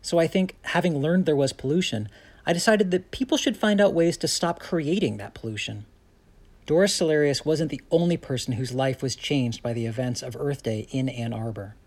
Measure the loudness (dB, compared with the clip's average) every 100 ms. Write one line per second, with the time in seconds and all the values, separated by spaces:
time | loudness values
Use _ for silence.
0 | 0 2 4 2 0 -4 -2 0 2 0
1 | 2 2 4 4 2 0 0 0 0 -4
2 | -6 -12 -20 -8 -2 2 4 4 4 0
3 | -4 -6 0 0 0 0 2 4 4 4
4 | 2 2 -2 0 -2 -4 -4 -2 0 0
5 | 0 -4 -10 -10 -10 -8 -8 -10 -14 _
6 | _ _ _ -20 -20 -20 0 4 4 2
7 | 2 4 2 0 0 0 0 -6 0 2
8 | 2 0 -2 -4 -2 -4 -4 -2 -2 -2
9 | -6 -6 -2 0 0 -2 -4 -4 -4 -2
10 | -4 -4 -8 -6 -4 -4 -4 -4 -4 -4
11 | -4 -4 -6 -6 -6 -8 -12 -16